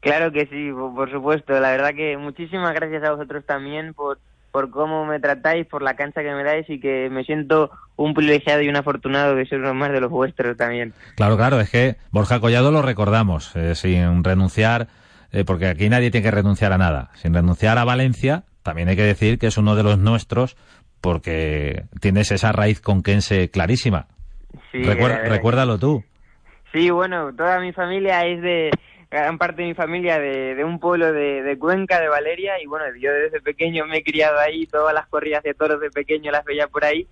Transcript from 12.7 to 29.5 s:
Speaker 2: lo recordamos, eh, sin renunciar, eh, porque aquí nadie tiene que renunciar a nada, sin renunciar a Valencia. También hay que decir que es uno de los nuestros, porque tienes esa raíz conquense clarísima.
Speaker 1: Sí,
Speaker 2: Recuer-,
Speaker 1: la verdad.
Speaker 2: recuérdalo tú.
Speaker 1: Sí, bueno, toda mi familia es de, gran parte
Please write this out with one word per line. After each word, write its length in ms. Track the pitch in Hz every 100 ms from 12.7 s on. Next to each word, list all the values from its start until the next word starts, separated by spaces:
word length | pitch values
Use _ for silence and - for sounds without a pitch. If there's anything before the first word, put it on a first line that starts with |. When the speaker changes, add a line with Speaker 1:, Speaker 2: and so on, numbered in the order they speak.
Speaker 2:
lo 100 | 156
recordamos, 760 | 135 104 104 110 107 82 - 87
eh, 180 | 82 82
sin 460 | 92 90 87 87
renunciar, 680 | 87 92 92 - 110 117 117 _ _ - _
eh, 140 | 98 95
porque 220 | 92 92
aquí 200 | 82 104
nadie 240 | 123 123
tiene 140 | 117 104
que 60 |
renunciar 420 | 104 101 98 104
a 40 | 92
nada, 320 | 90 73 64
sin 200 | - 85
renunciar 440 | 85 87 87 107 117
a 80 | 120
Valencia. 580 | 123 - 117 131 156 - _
También 280 | - 80 87
hay 80 | 95
que 60 |
decir 360 | 104 101 107 120
que 80 | 113
es 100 | 107
uno 180 | 104 104
de 80 |
los 140 | 104 101
nuestros, 600 | 101 117 - 113 131 - _ - _ _
porque 840 | 90 85 80 80 80 76 73 - - -
tienes 280 | 104 95 104
esa 200 | 98 110
raíz 300 | 107 104 107
conquense 680 | - 98 98 101 98 98 90
clarísima. 580 | - 92 226 - 90 - _ - - - - -
Speaker 1:
Sí, 120 | 127
Speaker 2:
Recuer-, 280 | 127 101 123
Speaker 1:
la 60 | 113
verdad. 140 | 113
Speaker 2:
recuérdalo 480 | 107 113 120 131 107
tú. 240 | 131 143 - _ - _ _ - -
Speaker 1:
Sí, 160 | 160 175
bueno, 440 | 175 185 180 147
toda 280 | 120 170 180
mi 100 | 180
familia 540 | 175 180 190 196 180 175
es 160 | 175
de, 280 | 175 175 160 - _ - _
gran 280 | 147 147 165
parte 240 | 175